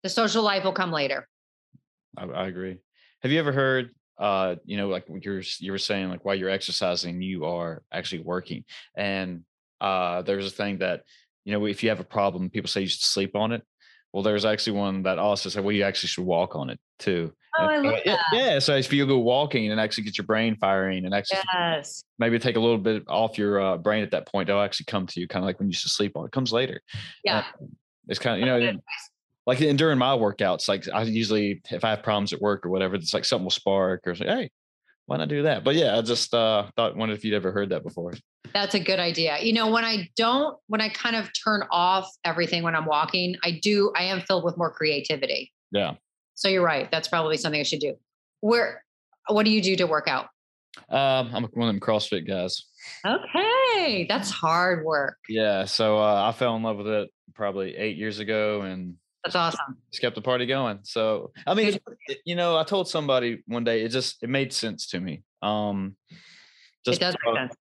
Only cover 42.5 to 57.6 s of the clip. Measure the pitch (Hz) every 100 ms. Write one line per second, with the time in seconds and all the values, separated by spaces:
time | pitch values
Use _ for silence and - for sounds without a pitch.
42.5 | 170 165 160 160 151 156 180 180 175 175
43.5 | 165 208 208 202 170 180 190 - 185 170
44.5 | 175 165 - 156 143 - 151 135 139 131
45.5 | _ _ 101 87 - _ _ _ - 196
46.5 | 190 175 143 113 160 - 170 156 156 160
47.5 | 151 143 151 143 - _ _ _ _ 214
48.5 | 233 - - _ _ _ _ - 214 214
49.5 | 214 185 185 175 151 156 131 - _ _
50.5 | _ _ - - 135 139 131 120 117 120
51.5 | 117 117 101 - 107 - 98 80 95 92
52.5 | - - _ - - 196 320 - 330 427
53.5 | 508 523 427 320 202 175 190 196 - 160
54.5 | 170 180 175 156 151 135 - - 110 107
55.5 | 98 98 - 110 107 107 101 107 113 123
56.5 | 113 113 104 104 107 98 _ _ - 104
57.5 | 98